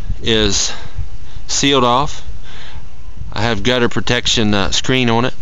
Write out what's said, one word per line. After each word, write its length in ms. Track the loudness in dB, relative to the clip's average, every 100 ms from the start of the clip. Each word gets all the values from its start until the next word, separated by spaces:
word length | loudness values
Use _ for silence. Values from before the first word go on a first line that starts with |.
| -2 -2
is 500 | 0 2 2 0 0 0 0 0 0 0 0 0 0
sealed 360 | 0 2 2
off. 380 | 2 2 0 0 0 0 0 0 -2 -2 -2 -4 -4 -4 -4
I 80 | -2
have 200 | -2 0
gutter 260 | 0 0 0
protection, 640 | 0 0 0 0 0 2
uh, 180 | 2 0
screen 380 | 0 0 0 2
on 160 | 0 0
it 80 | 0